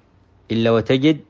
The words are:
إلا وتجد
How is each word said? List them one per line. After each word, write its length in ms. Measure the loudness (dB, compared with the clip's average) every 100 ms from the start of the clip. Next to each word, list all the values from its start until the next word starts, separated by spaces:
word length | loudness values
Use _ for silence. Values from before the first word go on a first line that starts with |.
| _ _ _ _ -8
إلا 200 | -4 0
وتجد 500 | 0 0 0 0 -2 -6